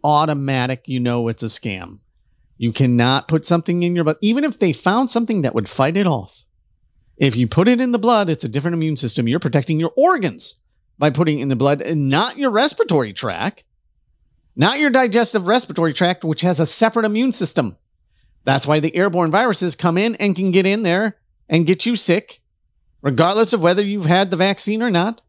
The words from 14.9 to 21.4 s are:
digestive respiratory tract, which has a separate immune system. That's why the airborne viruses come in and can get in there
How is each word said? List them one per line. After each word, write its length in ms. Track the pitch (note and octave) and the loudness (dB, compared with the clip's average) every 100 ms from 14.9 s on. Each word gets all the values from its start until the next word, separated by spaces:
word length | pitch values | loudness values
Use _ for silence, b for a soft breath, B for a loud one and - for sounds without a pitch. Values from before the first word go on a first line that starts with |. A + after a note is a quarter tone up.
digestive 580 | B3+ B3+ A3 A3+ G#3+ F3+ | 2 2 2 0 -2 0
respiratory 440 | A#3+ - E3+ E3 | 0 0 -2 -2
tract, 320 | - F3 F3+ | 0 0 0
which 180 | D#3+ D3 | -2 -2
has 180 | F3+ D#3 | 0 0
a 60 | D#3 | -2
separate 380 | - A3 A#3 | 0 0 2
immune 280 | G#3+ G#3+ C4 | 0 0 0
system. 440 | - F3 - A2+ - _ _ _ _ _ _ | -2 -2 -2 -4 -8 _ _ _ _ _ _
That's 220 | - C3+ C#3+ | 0 0 2
why 120 | D#3 | 0
the 160 | D#3 | 0
airborne 380 | F3 G3 F3 E3 | 0 0 2 0
viruses 420 | F3+ B3 F#3+ F3+ | 2 0 0 -4
come 240 | - F3+ E3+ | -2 0 2
in 160 | A3+ A3+ | 0 -2
and 200 | G#3 F3+ | -2 0
can 160 | F#3+ | 0
get 140 | F3+ F#3+ | 2 2
in 180 | G#3 | 0
there 340 | G3 F3+ A3 - _ _ | 0 0 -2 -6 _ _